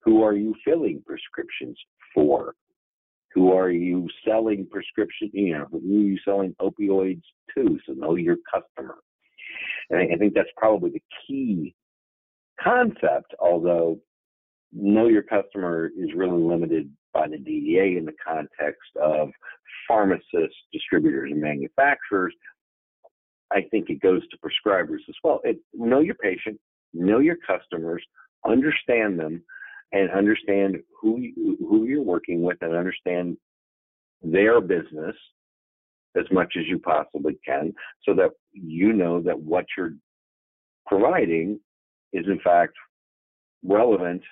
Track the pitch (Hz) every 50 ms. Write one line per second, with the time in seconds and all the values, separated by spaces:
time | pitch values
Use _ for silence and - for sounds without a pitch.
0 | _ 117 110 110 110 107 104 101 104 110 110 - - - 156 170 151 110 80 69
1 | - - - - - - - - - - - - 64 62 - - - _ _ _
2 | - - - - 73 73 - - - - - _ _ _ _ _ _ _ _ _
3 | _ _ _ _ _ _ _ - 92 92 92 92 92 92 87 85 87 90 87 90
4 | 87 85 - - - 113 110 113 113 110 107 98 95 85 - 98 85 - - -
5 | 104 - - - 113 104 104 98 101 92 80 73 71 69 - 82 - 92 101 104
6 | 104 101 98 92 - - 98 101 98 92 85 _ 90 98 - - 104 98 95 95
7 | 95 95 92 82 _ - _ _ _ - - - - - - - - - 67 64
8 | - 78 85 87 85 82 87 - - - - 95 - _ _ - 67 64 - _
9 | _ _ _ _ _ _ _ - - - - - - - - - - _ - 87
10 | 90 80 85 85 101 104 101 107 95 - - - - 110 107 98 87 87 85 -
11 | _ _ - - - - 135 139 135 120 101 87 76 - _ _ _ _ _ _
12 | _ _ _ _ _ _ _ _ _ _ _ - - 175 233 247 247 226 - -
13 | - - 73 71 - _ - - - 87 87 85 82 87 87 85 82 85 82 -
14 | _ _ _ _ _ _ _ _ _ _ _ _ _ _ - 82 101 101 104 107
15 | 113 117 113 104 98 - 113 101 98 - _ 98 92 87 85 82 82 80 - 90
16 | 92 78 76 87 92 90 87 85 82 82 87 85 85 82 82 80 71 71 - _
17 | _ _ _ 80 78 73 76 76 67 - - - - 76 85 92 95 98 90 87
18 | 80 78 76 - - - 80 78 76 73 _ - 76 73 73 _ - - _ 73
19 | 76 76 78 76 78 71 69 _ _ - - _ _ - - - - - 117 110
20 | 101 98 92 85 - _ - 87 80 78 - - _ _ - 78 - - - 87
21 | 78 80 69 67 67 67 73 76 76 76 73 71 69 - _ - 135 143 139 -
22 | - - 104 98 90 85 - _ _ - _ _ _ _ _ _ _ _ _ _
23 | _ - _ _ _ _ _ _ _ _ 101 101 87 - - 107 - - 82 -
24 | - 95 92 90 - - - - - 80 - - _ 107 98 92 85 78 160 156
25 | - - - - _ 165 143 - - - 113 - _ _ _ 113 117 117 123 135
26 | 156 180 - _ - 101 90 - - 110 107 - _ _ _ _ _ _ - 82
27 | 87 95 104 123 143 160 175 - - - 95 87 - _ - 82 80 82 82 87
28 | - _ _ - - _ _ _ - - 110 131 135 156 147 - - - 123 117
29 | 110 104 95 82 80 78 82 85 85 _ - - - - - - - _ - 98
30 | 98 90 87 98 101 104 107 104 - - 98 98 98 98 92 82 - _ _ -
31 | - 110 113 123 - - - - 339 - - - - - 104 110 110 123 135 147
32 | 135 101 87 82 - - 90 85 85 90 90 87 90 82 82 87 87 92 90 -
33 | _ 92 90 87 90 87 85 - _ _ _ _ _ _ _ _ _ _ _ _
34 | _ _ _ _ - 82 80 95 101 110 117 120 98 85 92 85 78 - - 76
35 | 78 90 - - - _ _ _ _ _ _ _ _ _ _ _ _ _ _ _
36 | _ _ _ - 85 - - - - 87 - 87 82 80 92 82 - 87 80 76
37 | 76 - - 76 71 76 73 - _ - 67 71 76 80 - - - - - _
38 | _ - 98 87 92 82 - _ _ _ _ 98 92 80 78 82 92 107 113 104
39 | 90 85 85 87 82 78 80 78 80 78 82 90 90 - - - 90 82 78 69
40 | _ _ _ _ _ _ _ _ _ _ _ _ _ _ _ _ _ - 101 95
41 | 107 135 180 180 123 87 82 82 82 92 107 107 _ _ _ _ _ _ _ _
42 | _ _ - 92 82 95 95 82 - 92 87 87 85 80 _ - - _ _ _
43 | _ _ _ _ _ _ _ _ _ _ _ _ - 90 98 104 117 123 107 95
44 | 90 87 87 92 - -